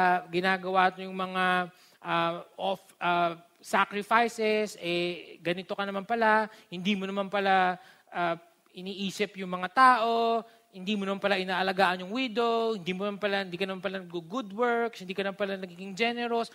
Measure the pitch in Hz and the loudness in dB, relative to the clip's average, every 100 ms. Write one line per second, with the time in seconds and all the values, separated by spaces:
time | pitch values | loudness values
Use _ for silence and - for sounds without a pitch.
0 | 185 180 170 170 190 190 180 190 185 185 | 6 4 0 0 2 0 2 4 4 2
1 | 190 190 185 185 185 180 180 - _ _ | -10 -6 -4 0 2 2 0 -8 _ _
2 | - 170 170 170 - - 185 190 - - | -2 0 0 -2 -10 -6 -4 -4 -8 -4
3 | 175 175 170 170 - _ - 196 196 202 | 0 2 2 -2 -16 _ -2 2 2 -2
4 | 196 226 233 - 214 214 208 - 170 175 | 2 2 2 0 0 2 -2 -6 -4 -2
5 | 175 170 - - 165 180 180 202 196 196 | -2 -6 -12 -8 -4 -4 -4 -6 -4 -4
6 | 190 233 220 214 214 - - 175 180 202 | -2 2 4 4 2 -8 -14 -4 0 0
7 | 190 202 196 202 196 190 180 180 - - | -2 -4 -2 0 4 4 4 0 -10 -20
8 | - 175 175 170 - _ _ - 185 190 | -12 -4 -2 -2 -8 _ _ -14 -10 -6
9 | 196 - 196 190 185 180 180 - 254 240 | -4 -2 -4 -4 -6 -6 -2 6 6 6
10 | 233 233 233 226 214 - _ 190 185 208 | 4 2 2 0 -4 -20 _ -10 -4 -2
11 | 196 196 196 196 185 180 190 190 185 185 | -2 -2 0 0 0 0 0 4 2 2
12 | 185 233 262 214 233 226 226 220 170 185 | -4 -4 -4 0 0 2 0 -2 -4 -4
13 | 202 196 208 196 190 175 190 190 190 190 | -4 -2 -2 -2 -4 -4 -6 -4 -6 -8
14 | 180 170 165 233 208 196 240 233 233 226 | -8 -12 -6 -8 -6 -2 0 2 -2 -6
15 | 185 190 196 190 202 196 190 175 190 180 | -10 -4 -4 -2 -4 -4 -8 -12 -10 -2
16 | 233 240 240 233 226 | -2 0 -2 -2 -4